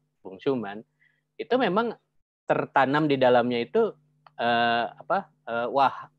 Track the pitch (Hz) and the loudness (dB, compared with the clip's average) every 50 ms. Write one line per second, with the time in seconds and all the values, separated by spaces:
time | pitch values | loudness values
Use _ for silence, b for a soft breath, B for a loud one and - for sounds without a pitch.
0 | _ _ _ _ - 92 95 95 - 143 135 120 104 98 101 110 - _ _ _ | _ _ _ _ -18 -18 -16 -6 -4 -4 -4 -4 -6 -8 -12 -14 -18 _ _ _
1 | _ _ _ _ _ _ _ - - - 240 262 233 185 180 214 240 220 - - | _ _ _ _ _ _ _ -14 -6 -2 -2 0 0 0 0 -2 -2 -4 -6 -12
2 | _ _ _ _ _ _ _ _ _ - 143 143 139 - - 143 131 131 147 156 | _ _ _ _ _ _ _ _ _ -2 -2 -2 -2 0 2 2 2 4 2 2
3 | 156 143 139 131 127 123 123 120 117 123 120 117 117 - - 220 226 185 - _ | 2 2 2 4 4 6 6 4 4 2 -2 -4 -4 -2 0 0 0 0 -4 _
4 | _ _ _ _ - - _ - 117 117 120 117 120 117 117 117 113 - - - | _ _ _ _ -20 -18 _ -4 -2 0 0 2 2 2 0 0 -2 -4 -8 -10
5 | - - 170 196 - - _ _ _ 117 117 117 120 113 117 139 135 - - - | -6 -4 -4 -4 -4 -8 _ _ _ -6 -4 -4 -4 -2 2 2 2 2 0 -4
6 | - - _ | -12 -18 _